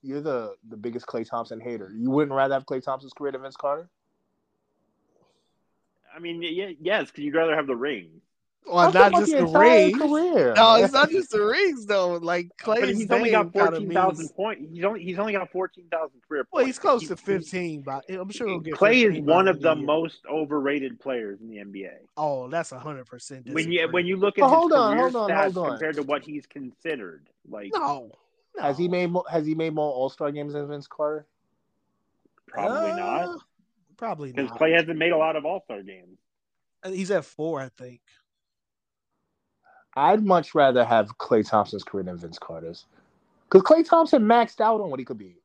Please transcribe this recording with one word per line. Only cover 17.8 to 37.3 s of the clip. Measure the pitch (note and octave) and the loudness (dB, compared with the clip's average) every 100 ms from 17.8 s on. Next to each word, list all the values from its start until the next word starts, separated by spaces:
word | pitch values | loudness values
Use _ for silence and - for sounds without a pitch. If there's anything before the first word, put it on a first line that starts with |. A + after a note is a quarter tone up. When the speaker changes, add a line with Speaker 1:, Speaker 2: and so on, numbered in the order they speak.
Speaker 3:
but | C#3 C3+ - | -10 -12 -10
I'm | F#3 F#3+ | -12 -12
sure | G#3 A#3 | -8 -6
he'll | F3+ | -6
get | D#3+ | -8
Speaker 2:
Klay | D3 G3+ B3 | 2 4 6
is | A3+ | 4
Speaker 3:
fifteen | D#3+ D3 | 2 2
by | |
Speaker 2:
one | E3 | 4
Speaker 3:
the | F#3+ | 4
Speaker 2:
of | D#3 | 2
the | D#3+ | 2
Speaker 3:
end | |
of | D#3 | 0
the | |
year. | C#3+ | 0
Speaker 2:
most | D#3 D#3+ - - | -2 -2 -10 -8
overrated | D3 D3+ D3 C3+ C#3+ C3+ A#2 | -6 -4 -4 -2 -4 -6 -10
players | C#3 B2 G#2+ G2 | -8 -6 -8 -12
in | A2+ | -16
the | G#2+ | -18
N | G2+ | -16
B | G2 | -14
A. | F#2 D#2 _ - | -14 -16 _ -8
Speaker 3:
Oh, | D3+ C3+ B2+ | -6 -6 -6
that's | D#3+ D#3+ | -6 -8
a | B2+ | -12
hundred | C3+ C#3+ B2+ | -14 -16 -16
percent | B2 - C3 A#2 | -20 -20 -20 -8
Speaker 2:
When | D3 D#3+ | -6 -4
you, | E3+ E3 | -2 -2
when | F3+ F3 | -2 -2
Speaker 3:
disagree. | |
Speaker 2:
you | F#3+ | 0
look | G3+ G3 | -2 2
at | |
Speaker 1:
But | C4+ | 4
Speaker 2:
his | D#4 | 4
Speaker 1:
hold | E4+ | 4
on, | D4+ A3+ G#3 | 4 2 2
Speaker 2:
career | B3+ | 0
Speaker 1:
hold | B3 | 0
on, | G#3 | -2
Speaker 2:
stats | E3 | 0
Speaker 1:
hold | - F3+ | 0 -2
on. | D#3+ | -4
Speaker 2:
compared | A2+ D#3 D3 | -4 -6 -6
to | |
what | C3+ C#3+ | -4 -6
he's | D3 D3 - | -6 -16 -14
considered, | D3 C3 - E3 D3 F#2+ F#2+ _ _ _ | -16 -16 -12 -8 -8 -10 -16 _ _ _
like | G#2+ G2+ | -16 -8
Speaker 3:
No, | G#4 D#4 C#3+ A#2 - _ _ _ G#4 | -6 -4 -6 -10 -20 _ _ _ -6
Speaker 1:
Has | C#3+ C#3 | -4 -2
he | F3 | -2
Speaker 3:
no. | |
Speaker 1:
made | F3+ F3+ | -2 -2
more, | F3 F3 | -4 -2
has | D#3+ D#3 | -4 -2
he | |
made | D#3 D#3+ | -4 -4
more | D3+ D3+ | -4 -4
All-Star | B2+ C3 - D3 | -2 -6 -4 -8
games | D3 D3 | -8 -10
than | D3 C#3+ | -10 -10
Vince | D3 C#3+ | -12 -16
Carter? | - D3+ D3+ D3 _ _ _ _ _ _ _ _ _ _ _ _ | -6 -6 -6 -12 _ _ _ _ _ _ _ _ _ _ _ _
Speaker 2:
Probably | - G2+ C4 E4 | -6 -4 -2 -4
Speaker 3:
Uh, | - | -4
Speaker 2:
not. | - D4+ F4 E4+ _ _ _ _ _ _ | -4 -4 -4 -8 _ _ _ _ _ _
Speaker 3:
probably | A3+ E3+ C#3+ | -10 -8 -10
Speaker 2:
'Cause | B2+ C3 | -6 -6
Speaker 3:
not. | A#2 | 0
Speaker 2:
Klay | D#3+ | 2
hasn't | E3 D#3+ E3 | 2 0 -2
made | E3 | 0
a | E3 | 0
lot | D#3+ D#3 | 0 -2
of | |
All-Star | D3 F#3 _ G#2+ | -6 -8 _ -14
games. | G2 F#2+ F2+ F#2 _ _ _ _ _ _ | -14 -20 -20 _ _ _ _ _ _ _
Speaker 3:
Uh, | F#3 | -12
he's | F#3+ F#3+ | -8 -2
at | G3 | -2
four, | D3 | -4